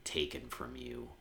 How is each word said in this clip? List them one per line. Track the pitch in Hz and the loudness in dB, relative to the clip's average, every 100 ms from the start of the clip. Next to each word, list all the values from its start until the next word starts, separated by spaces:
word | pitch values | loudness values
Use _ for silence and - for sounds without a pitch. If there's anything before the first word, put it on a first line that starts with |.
taken | - 85 73 - - | 2 4 4 2 -4
from | - 62 | -2 -2
you | - - 120 120 - | -2 -4 -4 -6 -10